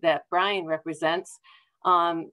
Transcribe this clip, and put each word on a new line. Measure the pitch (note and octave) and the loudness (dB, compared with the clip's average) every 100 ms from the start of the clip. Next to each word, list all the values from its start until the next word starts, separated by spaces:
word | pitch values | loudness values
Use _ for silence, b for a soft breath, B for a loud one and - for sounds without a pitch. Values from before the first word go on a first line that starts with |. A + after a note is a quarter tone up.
that | A3+ - - | 0 0 -2
Brian | F3+ G3 G3 D#3+ | -2 0 -2 -4
represents, | D#3+ E3 D#3 D#3+ F3 - - b b b _ | -6 -6 -4 -2 -2 -6 -18 b b b _
um, | F#3 F3 E3+ E3 - | 2 2 2 -2 -8